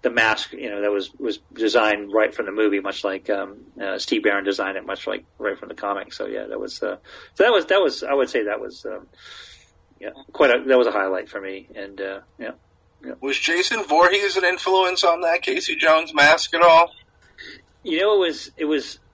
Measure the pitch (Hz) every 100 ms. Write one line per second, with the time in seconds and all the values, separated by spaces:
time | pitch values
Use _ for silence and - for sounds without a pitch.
0 | 127 117 110 107 - - 120 101 104 101
1 | 92 - 120 101 _ - 113 117 107 104
2 | 101 107 107 - 101 104 107 101 98 -
3 | 101 98 - 101 98 104 - - 98 98
4 | - 113 107 101 98 98 98 95 101 98
5 | - 101 - _ 107 95 101 101 101 98
6 | - - 104 107 107 110 104 - 98 92
7 | - - - - 214 214 160 196 170 -
8 | - 139 127 123 104 107 107 104 107 98
9 | 95 _ - - - - _ _ _ _
10 | 104 - - - 143 123 131 127 117 104
11 | 95 92 - 104 95 95 92 107 98 98
12 | 98 98 _ _ 113 - _ _ _ _
13 | 131 - 135 135 - 170 185 226 175 156
14 | 175 196 202 190 180 180 - 190 185 180
15 | 180 170 180 226 - 175 - 160 160 160
16 | 156 151 143 160 - 170 175 165 170 -
17 | _ _ _ _ - - _ _ - 160
18 | 202 208 175 143 - - 151 151 - -
19 | _